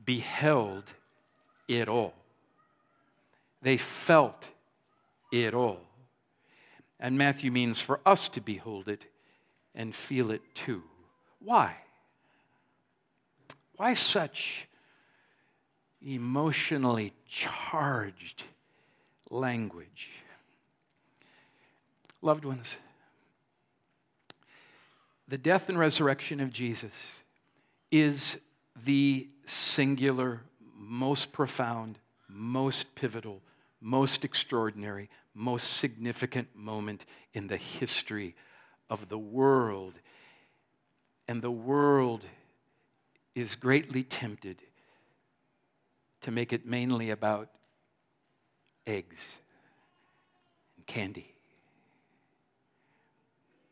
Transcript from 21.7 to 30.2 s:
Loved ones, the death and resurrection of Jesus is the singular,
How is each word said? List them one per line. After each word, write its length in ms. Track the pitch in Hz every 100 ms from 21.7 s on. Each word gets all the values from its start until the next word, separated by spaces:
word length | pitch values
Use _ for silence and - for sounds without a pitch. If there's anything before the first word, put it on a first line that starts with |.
| _ _ _ - -
Loved 220 | 156 151
ones, 340 | 143 127 117 - - _ _ _ _ _ _ _ _ _ _ _ _ _ _ - _ - - - _ _ _ _ -
the 100 | 139
death 320 | 151 185 -
and 80 | 175
resurrection 640 | 156 156 147 135 - 143
of 120 | 131
Jesus 720 | 113 123 113 107 - - - _ _ _ _ _ _ _
is 480 | 156 151 143 - - _ _ _ 120
the 460 | 120 139 139 131 131 _
singular, 960 | - - - - 139 135 135 127